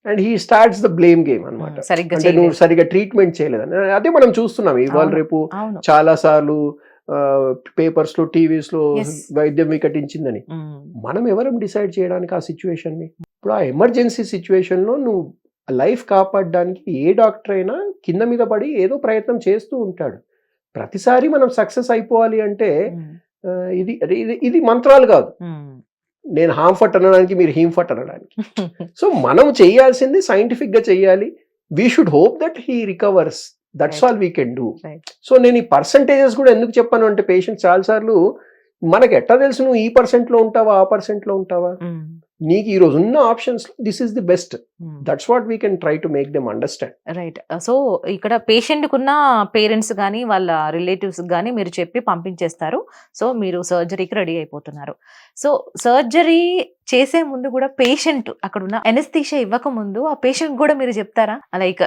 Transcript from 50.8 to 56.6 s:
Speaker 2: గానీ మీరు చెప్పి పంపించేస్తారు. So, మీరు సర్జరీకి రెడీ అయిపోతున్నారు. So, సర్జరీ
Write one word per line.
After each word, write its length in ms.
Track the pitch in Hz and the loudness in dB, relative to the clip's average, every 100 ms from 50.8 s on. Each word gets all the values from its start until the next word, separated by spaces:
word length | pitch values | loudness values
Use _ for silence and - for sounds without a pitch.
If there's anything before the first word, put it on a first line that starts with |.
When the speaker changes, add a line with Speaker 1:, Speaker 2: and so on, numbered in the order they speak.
| 180 190 196 180 175 | -4 -4 -6 -8 -6
Speaker 2:
గానీ 200 | 175 220 | -4 -4
మీరు 280 | 233 180 180 | -6 -6 -6
చెప్పి 200 | 170 170 | -6 -6
పంపించేస్తారు. 840 | 185 175 185 175 170 - 160 277 508 _ _ - | -4 -6 -8 -6 -8 -6 -6 -6 -10 _ _ -6
So, 80 | 240 | -6
మీరు 300 | 240 190 175 | -4 -6 -6
సర్జరీకి 540 | 175 180 170 190 185 208 | -4 -4 -4 -6 -6 -6
రెడీ 200 | 170 165 | -4 -6
అయిపోతున్నారు. 600 | 156 147 147 147 143 - _ _ _ - 285 | -8 -14 -18 -18 -18 -18 _ _ _ -6 -2
So, 120 | 285 - - | -2 -4 -4
సర్జరీ 920 | 240 254 240 311 330 330 349 359 | 0 2 2 0 2 2 0 -2